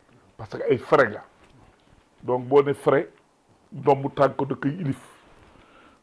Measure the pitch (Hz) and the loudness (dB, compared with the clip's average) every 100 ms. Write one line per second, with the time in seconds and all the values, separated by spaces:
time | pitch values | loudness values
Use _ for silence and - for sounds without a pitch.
0 | _ _ _ - 110 131 156 131 - 151 | _ _ _ -20 -14 -6 -2 -2 2 4
1 | 117 107 - _ _ _ _ _ _ _ | 4 0 -16 _ _ _ _ _ _ _
2 | _ _ 120 127 123 143 143 139 151 139 | _ _ -4 -4 2 2 2 0 2 2
3 | - _ _ _ _ _ _ - 143 135 | 0 _ _ _ _ _ _ -4 0 2
4 | 135 - 135 120 139 131 139 175 143 - | 0 0 0 0 -6 -4 -4 -4 -6 -6
5 | - - _ _ - _ _ _ - _ | -10 -20 _ _ -20 _ _ _ -20 _